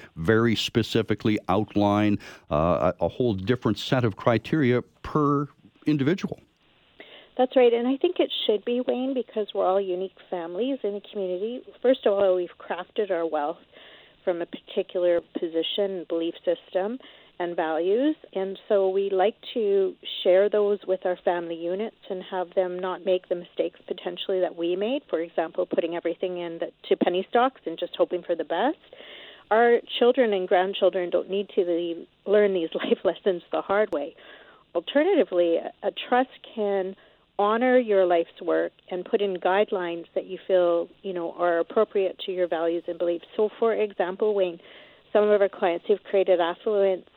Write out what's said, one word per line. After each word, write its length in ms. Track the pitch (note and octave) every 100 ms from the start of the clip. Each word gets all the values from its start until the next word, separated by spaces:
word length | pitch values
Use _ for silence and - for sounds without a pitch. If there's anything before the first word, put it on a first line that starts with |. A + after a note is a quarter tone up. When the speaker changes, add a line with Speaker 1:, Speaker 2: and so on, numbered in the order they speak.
| - -
Speaker 1:
very 400 | E2 A2 A#2 A2
specifically 840 | - A#2+ G#2+ A#2 G2+ G#2+ A2+ G#2 -
outline, 680 | G2 G#2 G2+ G2+ G#2 G#2 G2+ - - -
uh, 420 | D#2 E2 E2 F2 -
a, 60 |
a 40 | E2+
whole 240 | - B2
different 440 | F#2+ F#2+ B2 A#2+ G#2
set 280 | - C3+ A#2
of 100 | -
criteria 640 | - A2+ - D#3+ B2+ B2 - _
per 460 | - D#3 C#3+ C#3+ C#3+ _ - _
individual. 560 | - D3+ C3 G3 - - _ _ _ _ _ - - - - -
Speaker 2:
That's 180 | B3+ C4
right, 180 | A#3+
and 120 | A#3 B3
I 120 | C4+
think 180 | F4 F4+
it 140 | D4+ - -
should 180 | G#3
be, 160 | A#3+ A#3+
Wayne, 320 | B3+ B3 C4
because 360 | B3+ - A3 G#3
we're 120 | G3 F#3
all 160 | G3
unique 340 | F#3+ F3+ F#3+ - -
families 480 | F#3 E3 F3+ B3+ C4+
in 120 | G3+
the 80 | G3+ -
community. 480 | G#3 F#3 F3+ A3 B3+ - -
First 240 | B3 C4 A3+
of 80 |
all, 220 | G3+ G3 F#3
we've 120 | F3 -
crafted 520 | - F3 F3+ - G3+
our 160 | E3+ E3
wealth 320 | D#3 D3 F3 _ - - - - _
from 160 | - E3+
a 60 | E3
particular 720 | - - - F#3 F#3 F3 F3 - -
position, 680 | E3+ E3 D#3+ - G3+ F#3 D#3
belief 260 | E3 E3 -
system, 560 | - E3+ - F#3 G3+ B3+ - - - -
and 160 | F3
values. 600 | F3 D#3+ D#3+ F3+ A3 D4 D4+ -
And 240 | F#3+ F#3+ F#3+ -
so 200 | G3+ F#3+
we 220 | F#3+ G3
like 260 | F#3+ G3+ - -
to 400 | B3 G#3 G3 F#3+ - - -
share 260 | F#3+ F#3 G3+
those 300 | G#3 G3+ G#3 -
with 180 | F#3+
our 140 | F#3 F3+
family 300 | - F3 E3+ E3
units 400 | E3+ F#3+ A3+ - -
and 140 | F#3 F3+
have 240 | F#3+ F3
them 240 | F#3+ F3+ F3+
not 260 | F#3 F3
make 240 | F#3+ F3+ -
the 60 |
mistakes 440 | F3+ F3 - E3+ - -
potentially 540 | F#3 F#3 F3+ - F#3+
that 160 | F3 E3+
we 200 | E3+ F3+
made, 260 | G#3 C#4+ -
for 100 | D#3+
example, 460 | E3+ - D#3+ - F3+
putting 300 | - E3 E3+
everything 420 | E3+ - F#3 F3+
in 200 | E3+ E3
the, 80 | - - -
to 80 | -
penny 300 | - F3+ F#3+
stocks 320 | A#3 C4 - -
and 120 | E3
just 160 | F3 -
hoping 260 | E3+ F3+
for 120 | E3+
the 100 | E3+
best. 340 | D3+ E3 B3 - - - - - - - -
Our 280 | G#3+ A#3+ A#3+ - -
children 340 | A#3+ B3+ A#3
and 160 | G3 F#3
grandchildren 640 | F#3 F#3+ F#3+ F#3+ F#3 F3
don't 200 | F3 -
need 180 | G3 G3
to 60 | -
le-, 680 | F3 E3+ F3 E3 - _ -
learn 240 | G#3 G#3
these 160 | F#3 E3
<laughs> 40 |
life 240 | F3 - -
lessons 380 | F#3+ E3 G#3 F3+ -
the 80 | D#3+
hard 320 | D#3 G3+ G#3+
way. 220 | D3+ C#3+ - - - - - _
Alternatively, 840 | E3+ - C#4 E4+ F4+ F#3 F3 F3 E3
a, 300 | - - G3+
a 40 | - -
trust 220 | B3 C4 - -
can 420 | - G#3 G3 F#3 G3 _ _ _ -
honor 380 | G3+ A3+ B3+ B3+
your 280 | A3+ G3 F3+
life's 340 | E3+ E3+ -
work 320 | F3 D#3+ E3+ - -
and 140 | F3+
put 160 | F3 A3
in 160 | G3+ F3+
guidelines 720 | F3+ F#3+ G#3+ G3 F3 E3+ -
that 100 | - F#3
you 120 | F3+ -
feel, 420 | F#3 F3 E3+ F3 _
you 100 | G3
know, 200 | F3+ E3
are 260 | F3 F3 E3+
appropriate 600 | E3+ A3+ G#3+ G3+ F#3+ -
to 80 | -
your 160 | F3+ F3
values 340 | D#3+ E3+ E3+ F3
and 100 | E3+
beliefs. 280 | F3 E3+ - -
So, 140 | G#3+ -
for 160 | A3+
example, 600 | G3+ G#3+ G3 F3+ F#3+ G#3+
Wayne, 240 | G3+ F3+ E3+ - - - - _
some 120 | G#3+
of 160 | G#3 G#3
our 80 | G3
clients 360 | - F#3+ E3+ -
who've 160 | G3+
created 380 | - G3+ F#3 F3
affluence 640 | E3+ F3 A#3 G#3 G3 F#3 -